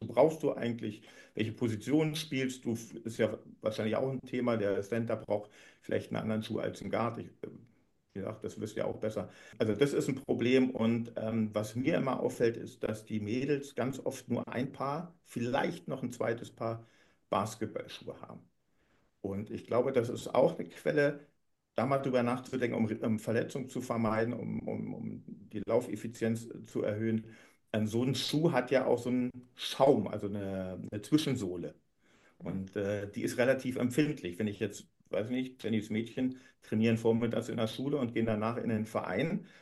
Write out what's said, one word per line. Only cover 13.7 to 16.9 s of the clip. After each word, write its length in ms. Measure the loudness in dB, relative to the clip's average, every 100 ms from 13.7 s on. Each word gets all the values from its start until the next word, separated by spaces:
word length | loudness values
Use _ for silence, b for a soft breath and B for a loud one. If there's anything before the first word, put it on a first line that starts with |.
ganz 240 | -4 -2 -2
oft 280 | -6 -6 -2
nur 180 | -2 -2
ein 240 | -4 -4
Paar, 420 | -4 -4 -4 -6 -14
vielleicht 640 | _ -4 0 0 -2 -4 -8
noch 140 | -6
ein 100 | -6
zweites 380 | -2 -2 -2 -8
Paar 360 | -6 -6 -6 b